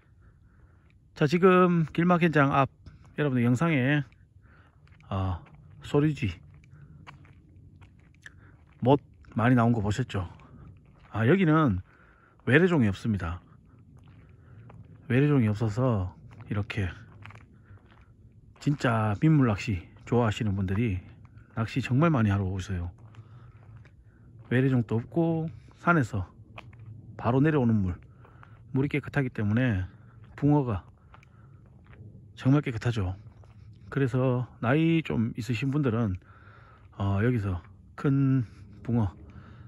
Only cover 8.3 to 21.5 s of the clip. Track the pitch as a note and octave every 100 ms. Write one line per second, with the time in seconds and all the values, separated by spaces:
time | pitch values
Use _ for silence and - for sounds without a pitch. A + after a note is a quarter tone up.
8.3 | - - - - - A#2+ C#3+ - - -
9.3 | - A#2 B2+ A#2 A2 G2+ G#2 B2 F#2+ F2
10.3 | - - - - - - - - G#2 A2+
11.3 | F#3+ E3 D#3 D3 F#2 - _ - _ _
12.3 | _ - C#3+ F3+ E3 G#2+ F#2+ A#2 G2 E2+
13.3 | F2 - - - - - - - - -
14.3 | - - - - - - - - B2 D3
15.3 | C#3+ G#2+ G#2 A2+ G#2+ C3 F2+ F#2 - -
16.3 | - - G2+ G#2 - F2+ - - - -
17.3 | - - - - - - - - - -
18.3 | - - - C#3+ C#3+ B2+ A2+ G#2+ G2+ D#3
19.3 | D3+ B2 G2+ - F#2 - - - A#2+ A#2
20.3 | - G#2+ G2 F#2+ G2 A#2+ F#2 - - -
21.3 | - -